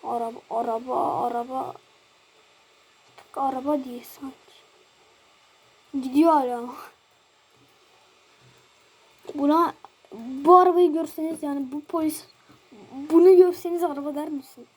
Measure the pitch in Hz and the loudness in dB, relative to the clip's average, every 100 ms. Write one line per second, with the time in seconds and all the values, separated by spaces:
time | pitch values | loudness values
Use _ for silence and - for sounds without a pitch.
0 | - 240 233 240 _ 226 240 226 254 254 | -8 -6 -8 -12 _ -6 -4 -6 -4 -4
1 | - - 240 240 240 262 - - _ _ | -2 -2 -4 -6 -8 -8 -10 -12 _ _
2 | _ _ _ _ _ _ _ _ _ _ | _ _ _ _ _ _ _ _ _ _
3 | _ - - - 269 262 269 294 254 240 | _ -20 -16 -6 -4 -4 -4 -4 -6 -14
4 | - - 269 - _ _ _ _ _ _ | -18 -18 -18 -18 _ _ _ _ _ _
5 | _ _ _ _ _ _ _ _ _ 277 | _ _ _ _ _ _ _ _ _ -8
6 | 254 269 330 302 247 240 240 262 - _ | -2 2 4 4 0 -6 -10 -14 -20 _
7 | _ _ _ _ _ _ _ _ _ _ | _ _ _ _ _ _ _ _ _ _
8 | _ _ _ _ 127 _ _ _ _ _ | _ _ _ _ _ _ _ _ _ _
9 | _ _ - 294 285 311 339 - - _ | _ _ -14 -2 2 2 2 -4 -20 _
10 | _ 220 233 262 285 359 370 349 349 311 | _ -16 -12 -4 8 8 8 4 2 2
11 | 330 - 320 320 294 277 262 285 294 339 | -6 -8 -8 -6 -6 -6 -8 -10 -8 -4
12 | 311 311 - _ _ - _ 220 196 262 | -4 -4 -16 _ _ -20 _ -20 -20 -16
13 | 294 330 349 370 370 349 349 339 339 285 | 0 6 8 8 6 2 -6 -4 -4 -4
14 | 285 285 311 285 - - 233 | -8 -8 -8 -10 -12 -20 -20